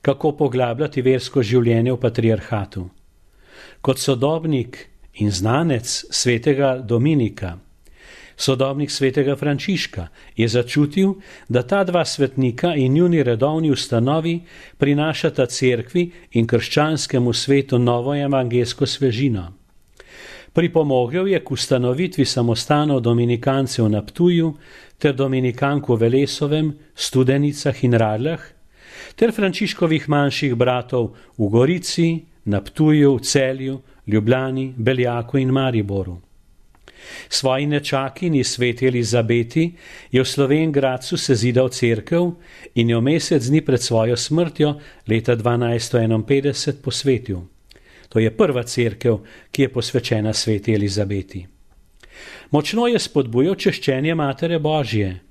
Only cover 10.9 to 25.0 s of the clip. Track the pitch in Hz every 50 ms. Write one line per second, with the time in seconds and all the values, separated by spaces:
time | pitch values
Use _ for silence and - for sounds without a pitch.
10.9 | 147 190 190 196 190 196 - - - - - - 117 123 123 - 196 196 196 180
11.9 | 175 175 165 - - - 139 123 - 131 131 123 117 123 - 175 165 147 131 127
12.9 | 135 156 180 180 170 160 139 123 120 113 131 147 156 160 160 156 135 117 - -
13.9 | 123 113 117 131 147 160 156 170 170 170 175 - - - - - - - 143 139
14.9 | 143 147 151 160 151 - - 160 - - 131 120 - - 135 127 123 117 113 -
15.9 | - 180 175 175 - - - _ - 117 113 117 - 113 113 - - 151 151 156
16.9 | 160 143 - - - 135 120 120 117 - - 135 139 139 135 139 131 120 123 120
17.9 | 120 120 120 135 143 143 143 139 139 135 127 120 117 123 120 117 - - 143 131
18.9 | - - 139 131 107 113 139 135 113 98 87 87 92 _ _ _ _ _ _ _
19.9 | _ _ - - - - - - - - - - _ 170 175 170 175 165 156 147
20.9 | 131 127 123 117 135 180 185 196 190 165 - - 135 - - - 143 127 123 123
21.9 | 127 143 185 180 - - 135 - - 127 120 120 110 117 - - 147 147 151 151
22.9 | 143 131 117 120 117 117 120 120 120 120 120 139 135 135 135 127 - - 117 107
23.9 | 107 104 104 - - - 170 180 175 170 165 160 151 - - - - - - -
24.9 | _ _